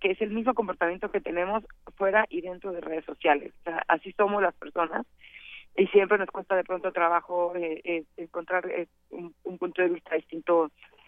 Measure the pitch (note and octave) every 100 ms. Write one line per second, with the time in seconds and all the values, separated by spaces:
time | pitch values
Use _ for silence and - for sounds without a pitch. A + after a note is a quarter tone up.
0 | F#3+ F#3 G#3+ A3 A3+ A#3 G3 E3 E3+ F3+
1 | G3+ G3 - F3 F#3 G#3+ G3+ - - -
2 | G3 G#3+ G#3+ F3 F3+ F3+ G3 F3 D#3 D#3+
3 | D3+ D3 E3 D3 - - E3+ E3 - E3
4 | G3 - G3+ G3+ F3+ - D3 F3+ E3 A#3
5 | - _ - - - - - - F#3+ G#3
6 | F#3+ G#3 F#3 F#3+ F#3 F#3+ F3 F#3 F#3 F3
7 | E3+ E3+ - F3+ F3 F3 E3 D#3+ - E3
8 | D3+ - E3+ F3 E3+ F#3 F3+ - E3 _
9 | _ - E3+ - - F3+ F3+ F#3 F3+ F3
10 | - D#3+ - D#3+ E3 E3+ D#3 _ - _